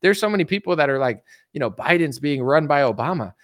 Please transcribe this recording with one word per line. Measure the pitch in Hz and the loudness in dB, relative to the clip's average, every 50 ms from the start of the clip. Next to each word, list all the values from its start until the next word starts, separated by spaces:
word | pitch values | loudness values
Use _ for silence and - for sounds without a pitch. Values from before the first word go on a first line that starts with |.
there's | - 190 208 202 | 2 2 2 2
so | 220 214 | 0 0
many | 208 190 160 | 0 0 0
people | - 196 202 - 180 175 | 0 -2 -4 -2 -2 0
that | 156 147 143 | 2 2 2
are | 135 135 | 2 0
like, | 135 123 110 98 _ _ - _ _ _ - | 0 -2 -2 -4 _ _ -20 _ _ _ -6
you | - | -4
know, | 131 110 | -4 -4
"Biden's | 92 - - 143 175 170 165 147 127 127 | -4 -4 -2 0 2 2 2 -2 -2 -4
being | 139 147 143 131 123 | -4 -2 -2 -2 0
run | 131 143 160 156 | 2 2 2 2
by | 143 147 143 | 2 2 2
Obama." | 139 120 104 110 117 160 185 151 107 95 - _ | 2 0 0 -2 -4 -4 -4 -4 -6 -8 -12 _